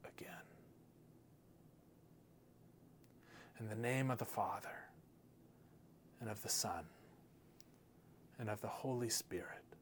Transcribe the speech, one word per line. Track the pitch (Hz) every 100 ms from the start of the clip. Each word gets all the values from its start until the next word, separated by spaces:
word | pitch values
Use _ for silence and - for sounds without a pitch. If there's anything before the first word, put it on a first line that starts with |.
again. | - - - - - - - - - - - - - - - - - - - - - - - - - - - - - - - - - - - -
In | 113
the | 107
name | 120 131 131
of | 120
the | 117
Father, | - 98 - - - - - - - - - - - - - - - - -
and | 113
of | 104
the | -
Son, | - 104 82 80 - - - - - - - - - - - - - - -
and | 110
of | 104
the | 110
Holy | - 135 127 120
Spirit | - - 90 - - - -